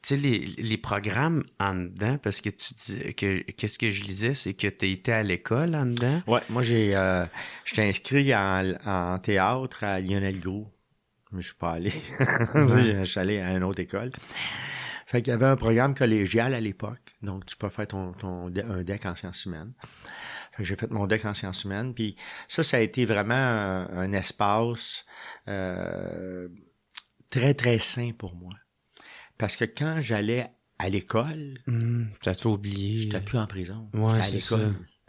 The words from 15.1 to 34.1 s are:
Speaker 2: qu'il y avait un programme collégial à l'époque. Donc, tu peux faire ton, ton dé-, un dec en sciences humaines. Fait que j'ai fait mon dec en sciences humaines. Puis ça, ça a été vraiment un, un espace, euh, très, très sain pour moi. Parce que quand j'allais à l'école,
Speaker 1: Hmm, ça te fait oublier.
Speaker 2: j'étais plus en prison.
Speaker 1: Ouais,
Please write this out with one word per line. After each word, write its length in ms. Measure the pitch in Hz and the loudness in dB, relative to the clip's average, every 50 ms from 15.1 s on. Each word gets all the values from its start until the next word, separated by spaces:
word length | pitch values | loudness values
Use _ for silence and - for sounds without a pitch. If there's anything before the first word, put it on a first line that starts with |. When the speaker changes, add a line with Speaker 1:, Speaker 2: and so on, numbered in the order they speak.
| - 123 113 | 0 2 2
Speaker 2:
qu'il 80 | 131 | 2
y 40 | 120 | 2
avait 120 | 113 127 | 4 6
un 100 | 135 135 | 6 6
programme 380 | 123 113 113 113 113 127 139 139 | 4 4 4 6 6 6 4 4
collégial 580 | - 135 117 110 107 101 92 - 113 117 127 135 | 4 4 4 6 4 4 4 4 4 4 4 0
à 60 | 120 | 0
l'époque. 560 | 113 107 95 - - 104 120 - _ - _ _ - | -2 -4 -4 -6 -8 -10 -10 -12 _ -20 _ _ -10
Donc, 240 | 101 92 95 92 | -8 -8 -8 -10
tu 100 | - - | -12 -10
peux 120 | _ - 101 | _ -6 -6
faire 180 | - - 104 98 | -4 -4 -8 -6
ton, 240 | - 95 95 92 90 | -4 -6 -6 -8 -10
ton 360 | - - 95 90 87 87 90 | -10 -8 -8 -8 -8 -8 -6
dé-, 120 | 90 92 101 | -4 -4 -4
un 200 | 117 101 92 92 | -4 -4 -4 -4
dec 220 | 85 98 98 - | -4 -6 -6 -6
en 80 | 98 85 | -8 -8
sciences 280 | - - 90 87 - - | -8 -10 -10 -8 -8 -6
humaines. 260 | 98 85 78 80 110 127 _ - - - - - - - - - - - - - - - | -6 -8 -10 -12 -14 -16 _ -20 -20 -18 -18 -18 -16 -16 -14 -14 -14 -14 -14 -16 -16 -10
Fait 100 | - 101 | -8 -4
que 20 | |
j'ai 120 | 85 98 | -4 -4
fait 140 | - - 110 | -4 -4 -4
mon 160 | 110 107 101 | -2 -2 2
dec 180 | 95 107 107 104 | 2 2 0 0
en 100 | 107 101 | -2 -4
sciences 300 | - - 95 92 - - | -4 -6 -6 -4 -4 -4
humaines. 300 | 101 95 101 117 131 120 | -4 -4 -4 -4 -6 -4
Puis 220 | - 113 107 95 - - - - - - _ | -4 -4 -4 -4 -10 -16 -16 -14 -16 -8 _
ça, 140 | - - 160 | 0 2 2
ça 140 | - - | 4 6
a 40 | 123 | 4
été 240 | 113 104 - - 123 | 4 4 4 0 2
vraiment 280 | 107 113 101 101 107 120 | 4 4 2 2 2 2
un, 540 | 131 135 127 117 110 104 95 95 92 92 92 | 2 4 2 2 0 0 0 -2 -2 -4 -4
un 220 | - 90 92 95 101 | -4 -4 -2 0 0
espace, 920 | 98 92 - - _ 107 101 101 110 117 117 120 113 - - - - - _ - - - - - - _ - | 0 0 -2 0 _ 2 2 4 4 2 0 -2 -4 -6 -8 -8 -8 -10 _ -18 -18 -16 -16 -16 -14 _ -8
euh, 1000 | 101 98 95 92 90 90 90 87 87 90 92 87 85 85 92 92 90 90 90 90 87 80 - _ _ _ _ _ _ - - _ _ _ _ _ | -6 -4 -4 -4 -4 -4 -4 -4 -6 -6 -6 -6 -8 -8 -8 -8 -10 -10 -10 -12 -14 -18 -20 _ _ _ _ _ _ -14 -14 _ _ _ _ _
très, 240 | - 127 117 139 143 | 0 4 4 4 4
très 240 | - - 123 117 110 | 6 4 4 6 6
sain 340 | - - - 123 120 120 110 | 6 4 4 4 0 -4 -6
pour 180 | - - 90 87 | -8 -10 -12 -12
moi. 180 | 87 90 90 90 - _ _ _ _ _ _ _ - - - - - - - _ _ | -12 -14 -14 -16 -16 _ _ _ _ _ _ _ -20 -20 -20 -20 -20 -20 -20 _ _
Parce 180 | 110 101 - | -2 -2 0
que 80 | - 117 | -2 -2
quand 360 | 110 - - 143 156 160 160 | -4 -2 -4 -2 -2 0 -2
j'allais 460 | 143 110 117 104 104 104 117 123 120 - _ _ _ _ _ _ | 0 0 0 0 2 0 0 -2 -2 -6 _ _ _ _ _ _
à 100 | - 98 | -4 -2
l'école, 680 | 98 98 90 - - 110 120 151 156 156 151 139 135 131 - | -2 -2 -2 0 0 0 0 0 -4 -8 -8 -10 -12 -10 -4
Speaker 1:
Hmm, 380 | - 120 117 113 117 120 120 117 110 101 - - | -2 0 0 0 0 0 0 -2 -4 -8 -4 -2
ça 120 | 95 92 | -2 -2
te 80 | - - | 0 2
fait 60 | 113 | 2
oublier. 500 | 107 98 101 101 98 98 98 101 107 110 | 0 2 0 -4 -4 -2 -2 -2 -2 -2
Speaker 2:
j'étais 220 | 110 107 104 92 | -2 -2 -2 -4
plus 180 | 98 101 117 120 | -4 -2 -2 -2
en 80 | 107 | -2
prison. 420 | 101 98 95 90 87 98 110 113 104 104 | -2 -6 -8 -8 -8 -10 -12 -12 -6 -2
Speaker 1:
Ouais, 160 | 110 110 110 | 2 4 4